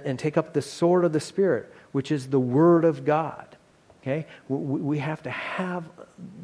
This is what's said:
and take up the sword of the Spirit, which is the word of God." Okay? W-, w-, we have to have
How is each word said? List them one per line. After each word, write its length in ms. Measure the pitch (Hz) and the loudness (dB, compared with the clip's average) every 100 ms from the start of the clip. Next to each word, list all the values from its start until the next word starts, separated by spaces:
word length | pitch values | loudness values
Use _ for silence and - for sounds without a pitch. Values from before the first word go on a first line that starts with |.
| 143 | -2
and 120 | 127 | -4
take 200 | 151 165 | 0 0
up 160 | 160 | 0
the 80 | 147 | -4
sword 420 | - - 170 180 | -4 0 2 4
of 80 | 175 | 4
the 80 | 156 | 0
Spirit, 500 | - - 190 117 - - - | -2 0 0 0 -4 -18 -6
which 220 | 139 135 | -6 -2
is 160 | 151 131 | -4 0
the 100 | 135 | 0
word 460 | 127 131 170 170 165 | 2 6 6 8 6
of 180 | 139 | 2
God." 540 | 139 151 156 - - - _ _ _ _ | 0 0 -2 -10 -18 -20 _ _ _ _
Okay? 260 | 131 151 151 - - | -6 -6 -6 -16 -6
W-, 200 | 139 143 | -4 -2
w-, 180 | 139 151 | -4 -2
we 140 | 151 | -2
have 240 | 143 156 | -4 -6
to 80 | 131 | -8
have 520 | - - - 185 180 160 - - - 185 196 | -10 -8 -6 -6 -6 -10 -18 -20 -20 -18 -14